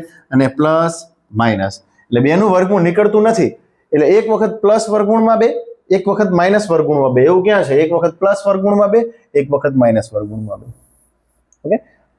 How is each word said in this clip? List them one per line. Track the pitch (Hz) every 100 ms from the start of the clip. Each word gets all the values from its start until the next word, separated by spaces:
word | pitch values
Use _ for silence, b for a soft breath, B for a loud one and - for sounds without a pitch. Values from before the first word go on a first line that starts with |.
| 165 B B
અને | 131 135
પ્લસ | 135 151 160 165 170 - _ _
માઇનસ, | 107 117 101 98 -
એટલે | _ _ _ 120
બેનું | 135 170 214
વર્ગમૂળ | 185 185 202
નીકળતું | 170 180 208 214
નથી, | 220 220 123 - _ _ _
એટલે | 147 147
એક | 196 220
વખત | 214 214 220
પ્લસ | 202 214 214
વર્ગમૂળમાં | 208 202 226 226 214
બે, | 233 - - - -
એક | 185 196
વખત | 202 202
માઇનસ | 175 180 208 202
વર્ગમૂળમાં | 160 147 147 135
બે. | 127
એવું | 139 185
ક્યાં | 190 202
છે? | 131 139
એક | 160
વખત | 170 165 165
પ્લસ | 196 202 202
વર્ગમૂળમાં | 190 196 202 202
બે, | 226 233 B B
એક | 143 143
વખત | 143 147 135
માઇનસ | 120 110 104
વર્ગમૂળમાં | 107 104 110 107 101
બે. | - - _ _ _ _ _ _ _ _ 151
ઓકે, | 208 b b b